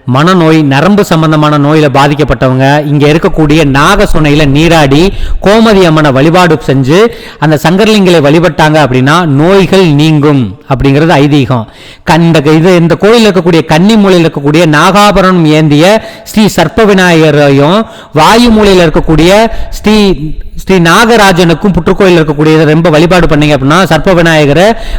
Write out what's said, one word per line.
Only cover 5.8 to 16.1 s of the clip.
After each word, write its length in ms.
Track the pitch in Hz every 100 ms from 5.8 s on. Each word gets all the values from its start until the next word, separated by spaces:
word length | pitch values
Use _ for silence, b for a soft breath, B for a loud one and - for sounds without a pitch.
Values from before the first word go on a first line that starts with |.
அம்மனை 300 | 175 156 151
வழிபாடு 460 | 127 156 180 175 156 -
செஞ்சு 420 | 135 131 170 226 B B B
அந்த 220 | 151 151
சங்கரலிங்கலை 580 | 165 185 214 214 185 170
வழிபட்டாங்க 580 | 143 160 170 147 156 156 139
அப்படின்னா 380 | 127 131 165
நோய்கள் 640 | 175 139 165 196 180 190 180
நீங்கும் 680 | 143 156 151 143 139 107 98 -
அப்படிங்கிறது 440 | 127 139 139 165
ஐதீகம். 540 | 156 143 147 131 127 107 B B B -
கண்-, 360 | 160 170 165 143
இந்த, 240 | 160 170
இந்த 260 | 175 165 151
கோயில்ல 300 | 196 233 214
இருக்கக்கூடிய 340 | 185 170 165
கன்னி 320 | 151 156 196 226
மூலையில 300 | 196 180 160
இருக்கக்கூடிய 400 | 151 143 151 170
நாகாபரணம் 800 | 147 180 196 208 190 185 185
ஏந்திய 580 | 156 151 156 147 175 214 B